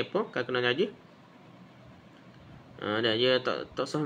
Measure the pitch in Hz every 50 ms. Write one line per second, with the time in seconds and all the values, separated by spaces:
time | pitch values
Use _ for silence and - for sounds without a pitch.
0 | 120 - - 202 220 - - 131 123 - 127 123 123 123 123 156 220 233 - -
1 | - - - - - - - - - - - - - - - - - - - -
2 | - - - - - - - - - - - - - - - - - 104 107 113
3 | 117 113 110 117 127 127 127 127 127 123 85 64 - - - - 131 - - 151
4 | 147